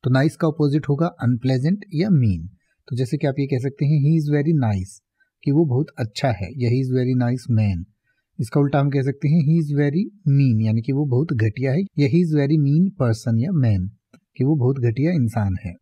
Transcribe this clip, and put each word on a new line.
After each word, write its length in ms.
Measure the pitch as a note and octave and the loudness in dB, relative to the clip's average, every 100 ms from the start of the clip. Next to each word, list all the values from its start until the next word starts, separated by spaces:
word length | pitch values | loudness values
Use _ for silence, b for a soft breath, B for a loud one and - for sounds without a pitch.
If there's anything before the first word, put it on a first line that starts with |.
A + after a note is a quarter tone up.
तो 60 | C3+ | 0
नाइस 260 | C3 D3+ - | 2 0 0
का 120 | E3 | -4
अपोजिट 420 | D3+ D3 D3+ D3 | 0 0 0 -2
होगा 160 | C#3+ E3 | -2 -2
अनप्लेजेंट 800 | - B2 B2 C3 C3 D3 G3+ - | -2 -2 0 0 0 0 -2 -4
या 160 | D3 G3+ | -4 2
मीन। 380 | E3 A#2 F2 E2+ _ _ _ - | 2 2 0 -6 _ _ _ -10
तो 80 | A#2+ | -6
जैसे 220 | B2+ D3 | -4 -2
कि 100 | C#3+ | -2
आप 80 | C3+ | -2
ये 60 | C#3 | -2
कह 120 | C3+ | -2
सकते 280 | C3+ - C#3+ | -4 -2 0
हैं, 140 | D#3 | 2
"He 260 | C#3 D#3+ D3 | 2 2 2
is 120 | D3 | 0
very 200 | D3 D#3+ A#2 | 2 2 0
nice," 380 | F#2+ F#2 - _ _ _ _ | -2 -6 -14 _ _ _ _
कि 80 | - | 0
वो 140 | C#3+ E3 | 2 2
बहुत 220 | B2 D#3 - | 0 -2 -6
अच्छा 280 | A2+ - C3+ | -8 -2 -4
है, 220 | A2+ F#2+ C3+ | -2 -6 -4
या 120 | A#2+ | 0
"He 200 | B2 C3 | 0 0
is 100 | B2+ | 0
very 220 | B2+ B2+ | 0 0
nice 360 | A#2+ B2 - A2+ | 0 -4 0 0
man।" 260 | G#2 F2+ F2 _ _ _ _ - | 2 -2 -8 _ _ _ _ -8
इसका 220 | A2 D3+ | -4 0
उल्टा 180 | C#3+ C#3+ | 2 2
हम 100 | C#3+ | 0
कह 120 | C#3 | 0
सकते 260 | C3+ C#3 - | -2 -2 0
हैं, 140 | F3 | 2
"He 240 | C#3+ E3 D3+ | 2 0 0
is 120 | C#3+ | 0
very 240 | C#3+ D#3 A#3+ _ - C#3 | 0 0 -4 _ 0 2
mean," 260 | C3+ A2 A2 | 4 2 2
यानी 160 | A2 | 0
कि 100 | A2+ | -2
वो 140 | C3+ D3 | -2 0
बहुत 280 | B2 E3 | 0 -2
घटिया 380 | B2+ G#2+ G#2 C3 | 0 -2 -2 -2
है, 100 | C#3+ | -2
या 260 | G3 - C#3 | -2 -2 2
"He 120 | D#3+ | 2
is 160 | F3 D3+ | 2 0
very 200 | C#3 D#3 C#3 | 2 2 2
mean 160 | D3+ F#3+ - | 2 0 0
person" 320 | B2 A2 - A2+ | 0 0 0 0
या 140 | C#3+ | 0
man, 440 | F3 B2 G2 F#2 - _ - _ - | 0 2 0 -2 -10 _ -20 _ -4
कि 60 | |
वो 120 | C3 D#3 | -2 0
बहुत 240 | B2 C3+ | 0 0
घटिया 320 | A#2+ A2+ D#3 | -2 0 0
इंसान 440 | F3+ A#2 A2+ G2+ F#2 F#2 | 0 0 0 -2 -2 -8
है। 80 | E2+ | -16